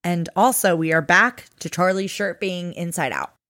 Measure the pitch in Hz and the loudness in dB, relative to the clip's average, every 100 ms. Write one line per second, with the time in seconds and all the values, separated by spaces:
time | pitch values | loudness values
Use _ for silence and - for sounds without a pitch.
0 | 175 175 165 185 240 240 190 170 160 160 | -4 -2 -2 2 2 4 2 2 2 2
1 | 143 180 240 - - _ - - 185 190 | 4 4 4 0 -16 _ -8 0 0 0
2 | 196 - 196 - 190 180 175 - 170 170 | -4 -4 -6 -4 -6 -4 -8 -8 -6 -4
3 | 139 - - _ | -4 -4 -8 _